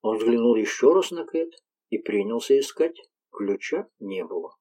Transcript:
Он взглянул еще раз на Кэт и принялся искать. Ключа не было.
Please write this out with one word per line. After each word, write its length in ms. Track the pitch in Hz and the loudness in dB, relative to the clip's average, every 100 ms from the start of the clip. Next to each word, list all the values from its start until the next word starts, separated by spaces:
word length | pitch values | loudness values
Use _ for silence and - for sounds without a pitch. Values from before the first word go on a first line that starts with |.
Он 140 | 110 110 | -2 0
взглянул 400 | 113 117 120 110 | 2 4 4 2
еще 380 | 104 - 131 | 0 4 6
раз 160 | 180 185 | 6 2
на 140 | 170 | -6
Кэт 300 | - 165 165 _ _ _ _ | -6 -4 -6 _ _ _ _
и 80 | 107 | -8
принялся 600 | - 104 101 117 - 202 | -2 -2 -2 -6 2 2
искать. 380 | 196 - 165 170 _ _ _ | 2 -2 -4 -4 _ _ _
Ключа 580 | - 101 101 - 165 - _ | -8 -4 -4 -4 -6 -6 _
не 260 | 98 95 | -12 -10
было. 300 | 85 92 82 _ | -8 -10 -10 _